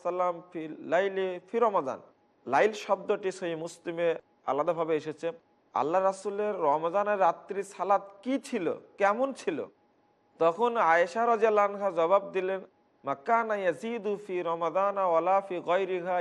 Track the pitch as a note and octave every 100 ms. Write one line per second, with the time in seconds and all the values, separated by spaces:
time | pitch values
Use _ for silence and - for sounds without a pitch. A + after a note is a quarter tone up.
0 | F3+ F3+ F3+ E3+ E3 F3 D#3 D3+ - D#3+
1 | G3 F#3+ F#3+ F3+ - A#3 A#3 G3 C3+ G#2
2 | - _ _ _ - C3+ G3+ G#3+ - G3
3 | F#3+ G3+ F#3+ F#3 F3+ D#3+ E3+ - - E3+
4 | E3+ D#3+ - _ - C3+ D#3 E3 E3 D#3
5 | D3+ D3 E3 E3 _ _ _ - C3 F3+
6 | F#3+ F#3+ G#3 G3+ G#3 G3 D#3+ D3 E3 F#3
7 | G3+ G#3 F3+ E3+ - G3 F#3+ - F#3 G3
8 | G3 - B3 C4+ - A#3+ E3 - - _
9 | G3 G#3+ C4+ B3+ - D3+ G2 _ _ _
10 | _ _ _ _ E3 E3+ A#3 A#3 E3+ E3
11 | F3 A3+ A#3 A3+ A3 G#3 G3+ G3+ G3+ E3+
12 | E3 G3 G3 F#3+ F#3 F#3+ - _ _ _
13 | - C#3 - A#3 A3+ G#3 F#3 D3+ A3+ A#3
14 | G3+ G3+ G#3 F3+ E3+ E3+ E3 E3 G3 G3
15 | F#3+ E3 E3+ G3 F#3+ F3 C#3+ F3+ F#3+ F#3
16 | F3 F3+